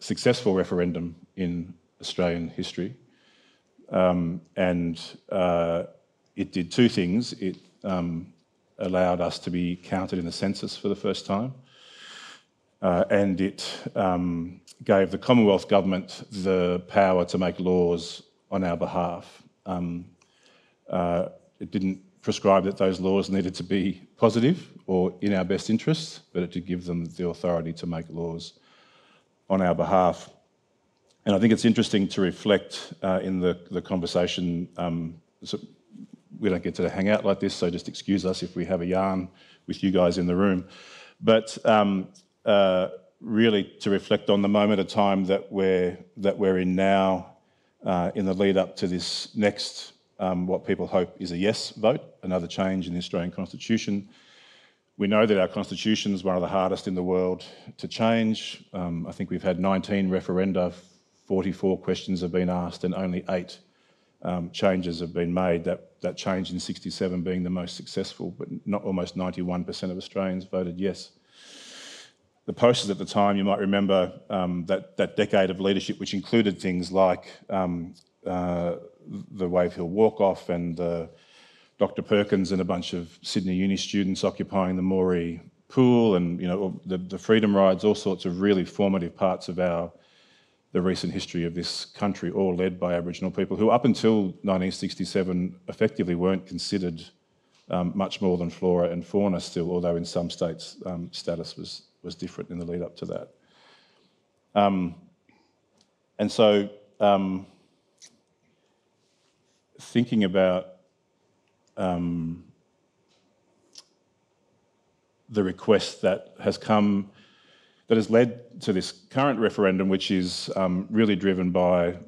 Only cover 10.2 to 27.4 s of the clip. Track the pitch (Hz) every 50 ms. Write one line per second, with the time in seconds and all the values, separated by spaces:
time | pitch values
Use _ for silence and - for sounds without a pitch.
10.2 | 85 85 - - 98 98 101 - - - - - - 104 98 - - 104 95 -
11.2 | - - 98 101 120 131 135 - - _ _ - - - - - - - - -
12.2 | - - - - _ _ _ _ _ _ _ _ 101 92 90 87 - - 110 101
13.2 | 101 98 92 90 92 98 - - - - - - - - - 113 101 92 90 87
14.2 | 90 87 85 85 82 90 92 - _ - - - - - 104 98 95 90 98 92
15.2 | - 131 127 123 110 104 95 90 - - 104 98 92 98 92 90 90 - - -
16.2 | 127 - 107 98 90 98 95 92 90 90 90 90 90 - - 104 98 95 92 90
17.2 | 87 - - 92 92 87 85 - 90 90 90 90 87 85 87 82 85 - - -
18.2 | - _ _ _ _ - 98 98 92 87 85 80 90 85 90 90 87 87 87 92
19.2 | - - - - - _ _ _ - 95 92 90 90 85 87 87 92 104 - _
20.2 | _ _ _ _ _ _ _ _ _ _ _ _ _ - 92 92 87 87 85 87
21.2 | 92 - - - _ _ _ - - - - 104 92 95 92 - - _ _ _
22.2 | - - 101 - - 101 98 95 90 98 98 - 98 95 92 87 90 95 95 98
23.2 | 90 - 95 98 90 92 92 - 87 87 95 98 92 98 87 - - - _ -
24.2 | 120 113 104 117 117 143 185 175 - - - - _ - 92 92 90 92 - -
25.2 | 101 101 98 95 90 87 - 78 - - 107 113 - 156 160 - - - - -
26.2 | - _ - 87 87 87 - 90 82 87 90 87 87 87 85 87 82 80 - -
27.2 | 90 87 82 -